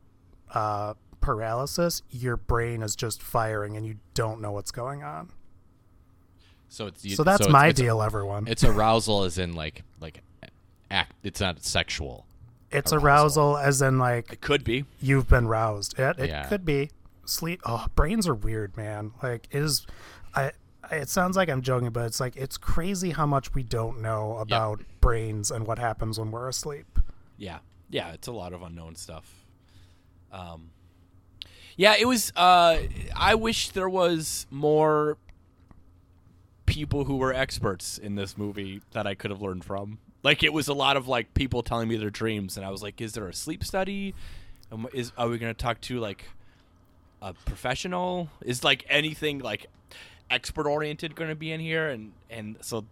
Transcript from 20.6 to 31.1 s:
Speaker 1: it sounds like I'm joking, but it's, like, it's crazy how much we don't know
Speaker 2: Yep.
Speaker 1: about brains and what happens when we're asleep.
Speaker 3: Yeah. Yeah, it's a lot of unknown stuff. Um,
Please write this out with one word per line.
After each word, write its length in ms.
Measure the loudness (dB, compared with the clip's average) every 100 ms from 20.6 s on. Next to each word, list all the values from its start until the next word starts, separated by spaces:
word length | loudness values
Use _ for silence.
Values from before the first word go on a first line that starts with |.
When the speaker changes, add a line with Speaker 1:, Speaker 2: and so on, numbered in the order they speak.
| -18 -20 -8
Speaker 1:
it 160 | -8 -4
sounds 280 | -2 0 2
like 100 | 0
I'm 120 | 0
joking, 280 | 0 0 0
but 140 | -2 -4
it's, 140 | -4
like, 160 | -6 -6
it's 220 | -10 -4
crazy 540 | 2 4 4 0 -2
how 140 | 0 2
much 280 | 2 0 -4
we 80 |
don't 380 | -2 -2 -2 -4
know 340 | -4 -2 -4 -6
Speaker 2:
Yep. 80 | 0
Speaker 1:
about 340 | 0 0 -4 -10 2
brains 500 | 4 4 -2 -4 -4
and 140 | -4 -4
what 140 | -2
happens 400 | -2 -2 -4 -4
when 100 | -6
we're 180 | -6 -8
asleep. 500 | -8 -8 -10 0 2 2 -2 -16 -16
Speaker 3:
Yeah. 220 | -14 -14 -18 -20 -8
Yeah, 220 | -6 -6
it's 160 | -10 -12
a 40 |
lot 180 | -10 -10
of 80 | -12
unknown 340 | -12 -14 -14 -16
stuff. 360 | -16 -16 -18 -20 _ _ _ -20 -20 _ _ _ _
Um, 400 | -16 -14 -16 -20 -20 _ _ _